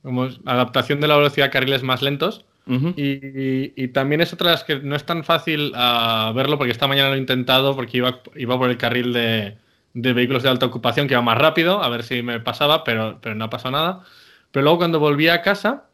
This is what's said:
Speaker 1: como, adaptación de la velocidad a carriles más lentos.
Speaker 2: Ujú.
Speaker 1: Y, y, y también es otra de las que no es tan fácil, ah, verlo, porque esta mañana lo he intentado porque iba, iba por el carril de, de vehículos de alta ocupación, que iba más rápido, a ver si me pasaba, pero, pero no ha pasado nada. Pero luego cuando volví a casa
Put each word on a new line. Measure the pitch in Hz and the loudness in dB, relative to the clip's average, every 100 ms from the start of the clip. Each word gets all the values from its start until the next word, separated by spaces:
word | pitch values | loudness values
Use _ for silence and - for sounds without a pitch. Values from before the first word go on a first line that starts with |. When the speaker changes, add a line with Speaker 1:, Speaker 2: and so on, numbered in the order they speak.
Speaker 1:
como, | 135 123 127 117 - | -4 -4 -4 -6 -2
adaptación | 123 127 131 - 143 | 0 2 0 -2 -2
de | 151 | 4
la | 147 | 4
velocidad | 147 147 139 | 4 2 2
a | |
carriles | 135 131 135 | 2 0 -2
más | 127 127 | -2 -2
lentos. | 139 143 170 - _ _ - | -2 -2 -4 -4 _ _ -4
Speaker 2:
Ujú. | 127 160 180 | -2 -2 -2
Speaker 1:
Y, | |
y, | 139 139 139 135 135 131 135 | -4 -4 -8 -6 -2 -2 -4
y | - 127 | -6 -2
también | 131 135 151 | 0 0 0
es | 170 | 0
otra | 175 170 | -2 0
de | |
las | 165 | 0
que | - 143 | -2 -4
no | 143 | -2
es | 143 | -6
tan | - 165 | -4 -6
fácil, | 151 165 - 151 143 | 0 -2 0 -2 -2
ah, | 123 123 120 113 113 110 113 | 0 2 2 2 0 0 0
verlo, | 135 147 | 0 0
porque | 127 | 0
esta | 117 143 | 0 0
mañana | 139 135 | 2 2
lo | 135 | 0
he | |
intentado | 131 127 127 131 135 | 0 -2 2 2 2
porque | 135 117 123 | -2 -2 0
iba, | 127 123 - - | -2 -4 -16 -10
iba | 120 127 | -4 0
por | 127 | 0
el | 123 | 0
carril | 120 123 123 | -2 0 0
de, | 120 117 110 101 107 _ _ _ | 0 0 -2 -4 -12 _ _ _
de | 127 123 | -4 0
vehículos | 120 123 131 | 2 2 2
de | 131 | 2
alta | 127 127 | 2 0
ocupación, | 123 120 120 143 | 0 -2 0 2
que | |
iba | 123 | 2
más | 120 117 | 2 4
rápido, | 156 160 165 202 | 4 4 0 0
a | 139 | -2
ver | 120 | -4
si | 117 123 | -4 -6
me | 120 117 | -4 -4
pasaba, | 117 120 147 151 | -6 0 2 2
pero, | - 113 110 104 | 0 -2 -4 -8
pero | 117 | -10
no | 107 110 | -8 -8
ha | |
pasado | 113 127 | -6 -4
nada. | 139 165 185 - - - _ _ | -2 -2 -6 -16 -20 -20 _ _
Pero | 135 | 2
luego | 143 170 | 4 4
cuando | 175 160 | 2 2
volví | 147 143 160 | 2 4 2
a | 170 | 2
casa | 190 196 208 285 _ | 0 0 -2 -4 _